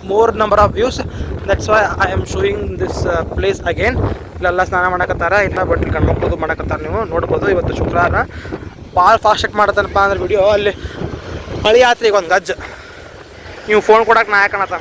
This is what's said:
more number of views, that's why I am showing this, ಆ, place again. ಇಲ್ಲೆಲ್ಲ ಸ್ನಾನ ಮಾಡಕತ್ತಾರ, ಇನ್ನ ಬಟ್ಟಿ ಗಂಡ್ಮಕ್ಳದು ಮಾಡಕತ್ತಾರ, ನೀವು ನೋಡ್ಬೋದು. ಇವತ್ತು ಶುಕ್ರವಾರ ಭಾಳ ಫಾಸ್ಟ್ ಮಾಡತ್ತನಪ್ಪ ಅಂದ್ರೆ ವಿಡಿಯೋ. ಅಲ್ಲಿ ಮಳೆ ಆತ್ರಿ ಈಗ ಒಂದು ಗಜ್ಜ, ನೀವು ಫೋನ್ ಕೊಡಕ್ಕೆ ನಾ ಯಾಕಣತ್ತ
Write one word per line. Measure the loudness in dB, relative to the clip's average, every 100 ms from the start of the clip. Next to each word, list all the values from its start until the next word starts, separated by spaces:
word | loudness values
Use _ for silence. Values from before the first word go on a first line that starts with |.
| 0
more | 2 2 2
number | 2 4
of | 4 2
views, | -2 -2 -8 -8 -8 -8 -4
that's | -4 2
why | 2 2 -2 -2
I | -2
am | -4
showing | -2 -2 -2 -6 -6
this, | -4 -2 -2
ಆ, | -2 -2
place | -2 -2 -2 -4
again. | -2 -2 0 -2 -4 -10 -4
ಇಲ್ಲೆಲ್ಲ | -2 0 0
ಸ್ನಾನ | 0 0
ಮಾಡಕತ್ತಾರ, | 0 -2 -2 0
ಇನ್ನ | 2 2 -2 -2
ಬಟ್ಟಿ | -2 -2
ಗಂಡ್ಮಕ್ಳದು | 0 0 0 -2 -2
ಮಾಡಕತ್ತಾರ, | -4 -4 -4 -6 -4
ನೀವು | -4 -2
ನೋಡ್ಬೋದು. | -4 -2 0 2
ಇವತ್ತು | 0 -2 -4
ಶುಕ್ರವಾರ | -2 0 2 0 -4 -8 -12 -12 -12 -16 -4 2
ಭಾಳ | 4 4
ಫಾಸ್ಟ್ | 4 2 0 2
ಮಾಡತ್ತನಪ್ಪ | 2 2 0 0
ಅಂದ್ರೆ | 2 0
ವಿಡಿಯೋ. | 0 2 4 4
ಅಲ್ಲಿ | 0 -4 -10 -10 -10 -10 -10 -12 -10 -2 4
ಮಳೆ | 6 6
ಆತ್ರಿ | 4 2
ಈಗ |
ಒಂದು | 2 2
ಗಜ್ಜ, | 0 0 -8 -10 -16 -18 -20 -20 -20 -20 -20 -18 -16 0
ನೀವು | 2 6
ಫೋನ್ | 4 6
ಕೊಡಕ್ಕೆ | 2 4
ನಾ | 2
ಯಾಕಣತ್ತ | 2 0 -4 -6